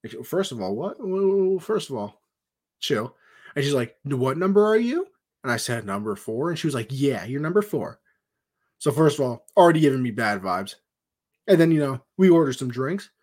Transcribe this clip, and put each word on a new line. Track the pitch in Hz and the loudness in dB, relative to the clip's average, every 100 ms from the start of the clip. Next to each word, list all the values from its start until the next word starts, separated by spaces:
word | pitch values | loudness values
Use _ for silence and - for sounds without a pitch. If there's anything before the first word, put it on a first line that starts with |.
Like, | - - | -16 -16
first | 139 170 196 | -6 -4 -4
of | 123 | -6
all, | 95 101 | -8 -6
what? | 185 - | -8 -10
Well, | 208 190 196 196 185 190 | -6 -2 0 2 0 -2
first | 160 220 151 | -2 -6 -4
of | 123 | -8
all, | 101 _ _ _ _ _ _ _ | -10 _ _ _ _ _ _ _
chill. | - 120 120 _ _ _ - - | -4 -4 -4 _ _ _ -12 -4
And | 143 | -2
she's | |
like, | 139 113 _ 143 | 0 -2 _ -6
"What | 135 131 147 | -2 -2 0
number | 185 196 214 | 2 4 4
are | 220 | 4
you?" | 240 311 392 _ _ _ | 2 -2 -6 _ _ _
And | - | -4
I | 117 | -4
said, | - 117 101 | -2 -6 -4
"Number | 98 107 101 | -6 -4 -8
four." | - 113 160 | -6 -6 -4
And | 160 | -2
she | 160 | -4
was | 131 | -4
like, | 107 | -6
"Yeah, | 135 139 113 98 | -2 0 -2 -6
you're | 135 | -6
number | 156 190 | -2 -2
four." | 208 147 90 - _ _ _ _ _ _ _ _ | -2 -6 -6 -12 _ _ _ _ _ _ _ _
So | 151 | -2
first | 135 156 147 | 4 2 2
of | 131 | -4
all, | 117 _ - | -4 _ 6
already | 175 160 | 6 8
giving | 151 131 | 4 2
me | 123 | -2
bad | 107 110 101 | -2 -2 -2
vibes. | 95 90 98 - _ _ _ _ _ _ - | -2 -4 -4 -14 _ _ _ _ _ _ 2
And | 180 | 4
then, | 165 | 4
you | 156 | 2
know, | 139 135 _ - | 0 -6 _ 2
we | 190 | 6
ordered | 170 143 | 6 4
some | 127 131 | -2 -6
drinks. | 123 131 196 - _ | -6 -6 -6 -10 _